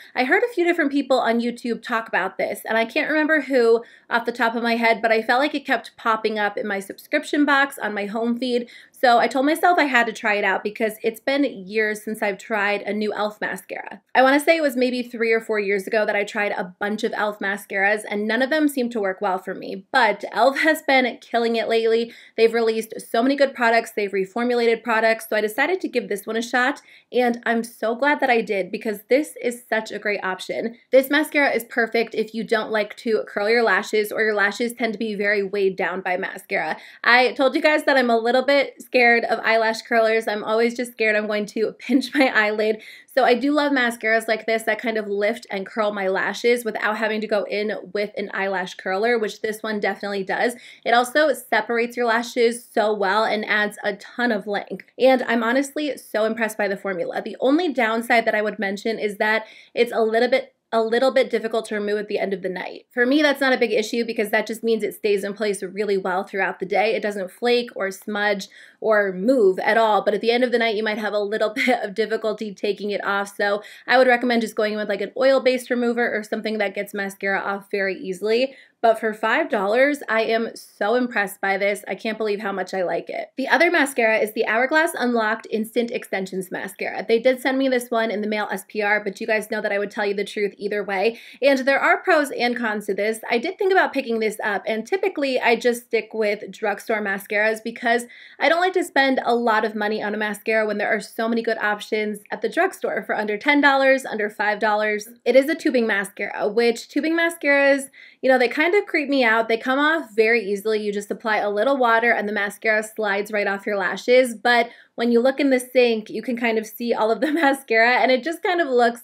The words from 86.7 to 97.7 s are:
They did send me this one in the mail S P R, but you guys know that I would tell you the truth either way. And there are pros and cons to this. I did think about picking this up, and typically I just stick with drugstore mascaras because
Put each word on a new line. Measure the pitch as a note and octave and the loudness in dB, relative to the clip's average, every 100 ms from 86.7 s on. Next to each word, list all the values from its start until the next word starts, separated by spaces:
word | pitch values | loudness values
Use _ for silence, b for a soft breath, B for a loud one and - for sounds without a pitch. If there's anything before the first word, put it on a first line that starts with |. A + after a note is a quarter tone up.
| - F#3 - - | -8 -8 -8 0
They | A3+ | 2
did | C4 C4 | 2 0
send | C4+ C4 | -2 0
me | C4+ | 0
this | B3+ B3 | 0 -2
one | A3+ A3+ | -2 -2
in | G#3 | -4
the | G#3+ | -4
mail | G#3+ G#3 | -4 -4
S | G3 - | -8 -8
P | G#3 | -4
R, | G#3 G#3 | -2 -2
but | G#3 - | -2 -8
you | |
guys | A3 G#3+ G3+ | -2 -2 -2
know | G#3+ | -4
that | G#3 | -2
I | G3+ | -2
would | G3+ | -4
tell | A3+ | -4
you | G3+ | -4
the | G3+ | -4
truth | G3 G#3+ G3+ - | -6 -4 -4 -4
either | G3+ G#3 | -6 -4
way. | G3+ F#3+ A3 A#3 B B | -4 -2 -2 -2 B B
And | C#4 C4+ | 2 2
there | B3+ C#4 | 2 2
are | D4+ F#4+ | 2 2
pros | F#4+ D#4+ C#4 | 4 2 2
and | - A#3+ | -2 -2
cons | A#3+ A3+ G#3 | -2 -4 -4
to | G3+ | -4
this. | G3 G#3+ A3+ - | -2 -2 -4 -2
I | A#3+ | -2
did | D#4+ - | -2 -2
think | F#4+ | 2
about | F#4 C#4 | 4 2
picking | C#4+ A3+ A3+ | 0 -4 -2
this | G#3+ G3 | -2 -2
up, | G#3+ G3 - | -4 -4 -4
and | A3 | -6
typically | A3+ F#4+ G4 F4 C#4 B3+ | -2 -2 -2 -2 -2 2
I | A#3 | 2
just | A#3 B3 A#3 | 2 0 -2
stick | - A3 G#3+ | -4 -4 -4
with | A3 G#3 G#3 G3 | -2 -2 -2 -8
drugstore | - G#3+ G#3 - G#3+ | -4 -4 -4 -4 -2
mascaras | G#3 G3+ - G#3 A3 A3 | -2 -4 -2 0 0 0
because | A3+ | -6